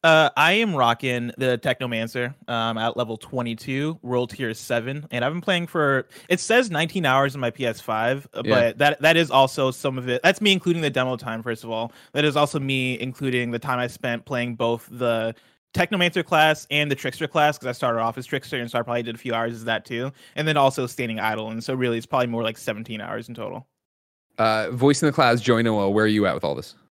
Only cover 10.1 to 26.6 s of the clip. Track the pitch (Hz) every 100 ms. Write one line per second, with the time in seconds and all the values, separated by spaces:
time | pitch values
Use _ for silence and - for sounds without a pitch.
10.1 | 123 170 190 214 190 180 170 151 127 127
11.1 | 123 117 113 117 113 117 110 117 - -
12.1 | 139 151 143 147 160 135 135 127 123 127
13.1 | 127 139 123 120 120 123 123 123 - 131
14.1 | 117 - 127 120 117 117 117 - 123 123
15.1 | 113 113 113 _ _ _ - 175 196 175
16.1 | 180 160 165 156 151 - 147 147 135 135
17.1 | - 151 165 151 143 131 120 127 117 117
18.1 | 120 127 - - 135 120 120 117 120 120
19.1 | 113 127 113 117 117 113 110 - 120 131
20.1 | - - - 156 147 135 135 123 - 120
21.1 | 110 107 110 110 113 113 131 127 113 113
22.1 | 139 123 117 113 110 - 104 110 110 101
23.1 | 107 117 117 104 98 - _ _ _ _
24.1 | _ _ - 113 110 98 123 135 143 156
25.1 | 139 127 120 110 117 117 107 98 104 107
26.1 | 107 98 69 80 67